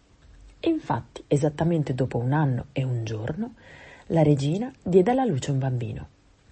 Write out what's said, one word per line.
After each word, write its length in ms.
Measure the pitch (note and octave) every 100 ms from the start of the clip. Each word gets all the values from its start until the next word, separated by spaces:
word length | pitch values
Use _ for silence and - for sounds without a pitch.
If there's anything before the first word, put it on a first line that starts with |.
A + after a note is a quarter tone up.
| _ _ - - - -
E 100 | E4+
infatti, 540 | D#4+ - B2 - - -
esattamente 680 | C#3+ D3 D3 E3 E3+ C#3+
dopo 240 | B2+ B2+ A#2+
un 160 | B2
anno 320 | D3 C#3+ B2 -
e 120 | -
un 220 | C3 B2 A2+
giorno, 480 | A2 A2 F#3+ A#3 - - - - - -
la 160 | E3
regina 480 | D3+ C#3+ C#3+ F#3 B3+ -
diede 300 | G3 F#3 F3+
alla 140 | C4 B3
luce 260 | C3+ -
un 80 | C3+
bambino. 480 | C3 B2 A2+ - - _ _ _ _